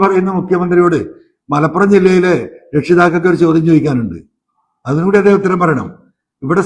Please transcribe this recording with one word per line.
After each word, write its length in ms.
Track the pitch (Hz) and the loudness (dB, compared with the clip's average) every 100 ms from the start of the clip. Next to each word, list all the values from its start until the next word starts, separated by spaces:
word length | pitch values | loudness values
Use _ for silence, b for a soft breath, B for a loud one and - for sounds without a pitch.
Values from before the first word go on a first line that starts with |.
പറയുന്ന 280 | 190 185 185 185 | 0 0 -2 -4
മുഖ്യമന്ത്രിയോട് 600 | - 175 180 175 175 151 - b b b - | -2 -2 0 2 2 0 -6 b b b -6
മലപ്പുറം 400 | 147 156 160 202 | -2 -2 0 2
ജില്ലയിലെ 420 | 196 185 185 180 156 107 - - 147 | 4 4 2 2 -2 -4 -16 -6 -4
രക്ഷിതാക്കൾക്ക് 540 | 143 175 175 170 180 | 0 2 2 0 -2
ഒരു 80 | 170 | 0
ചോദ്യം 220 | 165 160 160 | 2 2 2
ചോദിക്കാനുണ്ട്. 480 | 156 147 127 107 85 - _ _ _ _ _ 123 | 2 0 -4 -6 -10 -18 _ _ _ _ _ -6
അതിനൂടെ 320 | 147 180 202 | -4 0 2
അദ്ദേഹം 220 | 196 196 | 2 2
ഉത്തരം 200 | 190 180 | 0 -2
പറയണം. 260 | 170 135 92 - _ _ _ _ | -2 -2 -6 -16 _ _ _ _
ഇവിടെ 180 | 135 180 | -4 -4